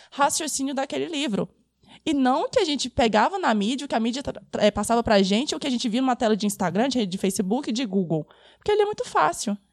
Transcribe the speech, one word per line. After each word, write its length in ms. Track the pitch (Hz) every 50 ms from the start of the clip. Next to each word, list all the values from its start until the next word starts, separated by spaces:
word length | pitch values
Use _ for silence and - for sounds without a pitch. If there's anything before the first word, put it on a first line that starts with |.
| - -
raciocínio 600 | - - 285 285 - - 320 269 - - 269 277
daquele 340 | 277 262 269 - 302 262 277
livro. 420 | 330 330 277 277 247 196 190 175 - _ _ _ _ _ _ _ - - - -
E 100 | 311 285
não 340 | 277 254 247 269 311 494 523
que 120 | - 508
a 40 | 381
gente 240 | 311 285 233 - 247
pegava 520 | - - 254 226 202 208 233 311 392 381
na 120 | 339 262 220
mídia, 320 | 208 196 226 269 262 285
o 20 | -
que 60 | 302
a 40 | 226
mídia 220 | 220 240 226 285
tra-, 180 | - - - - - _
tra-, 120 | - - 208
é, 60 | 208
passava 320 | - 202 214 - 233 240
pra 180 | 233 - 214 202
gente, 320 | 196 185 202 226 302 - -
o 40 | 302
que 80 | -
a 40 | 285
gente 180 | 247 233 - 226
via 120 | 196 254
numa 140 | 262 254 240
tela 220 | - 240 214 214
de 100 | 185 214
Instagram, 420 | 208 202 - 196 170 175 202 247 285
de 100 | 240 247
rede 120 | 208 180
de 80 | 180 196
Facebook, 540 | - 190 - - 190 185 220 277 294 302
de 120 | 214 247 277
Google. 400 | 196 185 196 185 156 165 156 147 - - _ _ - - _
Porque 120 | - 415
ali 120 | 415 427
é 40 | 415
muito 180 | 415 415 - 403
fácil. 540 | - - 392 311 320 330 - - 214 208 - _ _